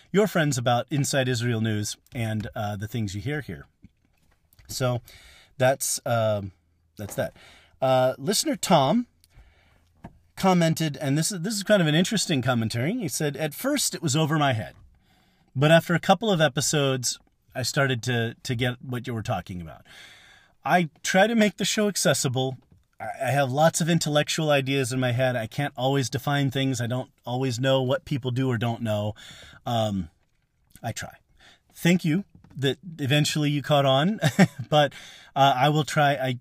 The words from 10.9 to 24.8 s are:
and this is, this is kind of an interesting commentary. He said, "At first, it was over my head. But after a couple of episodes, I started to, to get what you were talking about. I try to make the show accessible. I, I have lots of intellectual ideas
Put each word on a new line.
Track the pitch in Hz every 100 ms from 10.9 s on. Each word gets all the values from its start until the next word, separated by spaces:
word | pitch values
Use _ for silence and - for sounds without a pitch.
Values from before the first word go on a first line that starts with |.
| 143
and | 143 143
this | 160
is, | 190
this | 175 208
is |
kind | 190 208
of | 156
an | 151
interesting | 185 214 - 147
commentary. | 135 120 110 117 135
He | 254 170
said, | - 151 139
"At | 156
first, | - 262 294 -
it | -
was | - 139
over | 156 156
my | 143
head. | 110 71 - - _ _ _ _ _ _ 131
But | 147
after | 165 160 165
a |
couple | - 180 226
of | 175
episodes, | 156 147 - 151 139 131 120 - _ _ _
I | 131
started | 120 - 135 123
to, | 127 120 113 -
to | - 117
get | 127 123
what | 139 120 120
you |
were | 117
talking | 107 98 - 90
about. | 82 64 - - - - - - _ _
I | - 175 160 -
try | - 185 214
to | 233
make | 208 -
the | 196
show | - 208
accessible. | - 170 139 139 123 131 127 _ _ _ _
I, | 107 -
I | 131
have | 139 135
lots | 135 165 -
of | 165
intellectual | 170 151 147 147 - 156
ideas | 143 131 139